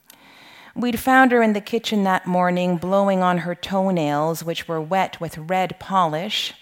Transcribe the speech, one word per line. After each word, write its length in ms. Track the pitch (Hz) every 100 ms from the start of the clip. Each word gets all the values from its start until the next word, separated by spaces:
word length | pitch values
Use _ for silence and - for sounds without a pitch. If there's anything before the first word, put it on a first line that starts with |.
| _ - - - - - -
We'd 260 | - 240 233
found 320 | 262 262 262
her 100 | 240
in 100 | 220
the 80 | 202
kitchen 440 | 202 226 - 208
that 220 | 190 185 -
morning, 520 | 180 180 180 180 175
blowing 440 | 175 196 196 185
on 160 | 180 175
her 160 | 170
toenails, 880 | 175 - 190 190 175 147 147 160 160
which 240 | 165 165 -
were 140 | 160
wet 400 | 156 190 180 -
with 160 | 160 -
red 420 | 156 185 175 -
polish, 760 | - 190 165 151 208 - - -